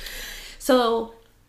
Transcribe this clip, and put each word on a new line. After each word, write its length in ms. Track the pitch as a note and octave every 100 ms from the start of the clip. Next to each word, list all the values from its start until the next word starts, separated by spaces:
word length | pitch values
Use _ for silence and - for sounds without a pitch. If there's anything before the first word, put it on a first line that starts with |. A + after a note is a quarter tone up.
| - - - - - -
So 540 | - B3+ A#3 A#3 A3 - _ _